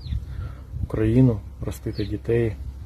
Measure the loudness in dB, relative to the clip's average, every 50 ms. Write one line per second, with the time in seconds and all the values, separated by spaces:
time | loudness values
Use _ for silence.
0 | -8 -4 -4 -4 -4 -6 -8 -8 -8 -8 -10 -12 -14 -10 -6 -6 -4 -2 0 2
1 | 2 6 8 8 8 8 6 2 -4 -10 -12 -8 -8 -8 -6 -6 -6 -6 -4 -4
2 | -4 -2 -4 -4 0 2 2 4 4 2 0 -4 -8 -10 -10 -10 -12